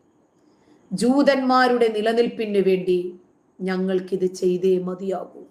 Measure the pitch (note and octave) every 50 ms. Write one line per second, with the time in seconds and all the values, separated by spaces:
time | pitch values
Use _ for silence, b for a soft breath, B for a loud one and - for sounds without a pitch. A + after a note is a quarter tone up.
0 | _ _ _ _ _ _ _ _ _ _ b b b b b b b - F#3+ -
1 | A3+ B3 C4+ C#4+ C#4 C#4 C4+ C4 C4 B3+ B3+ B3+ B3+ A#3+ B3 A#3+ A#3 A3 G#3+ G#3
2 | G#3 A3+ A3+ A#3 A#3+ A#3+ - - A3 G#3 G3+ G3 F3+ F#3+ F#3 F3+ E3+ F3+ F3+ F3+
3 | F3+ - - - _ _ _ _ _ _ _ - F#3 F#3+ F#3 F#3 F#3+ F#3+ F#3+ F#3
4 | F#3 - G3 F#3 F#3 F#3 F#3 - F#3+ F3+ F3+ F3 F#3 F#3+ F#3 F3+ F3+ F3+ F3+ F3+
5 | G3 F#3+ F#3 F3 - - - - - -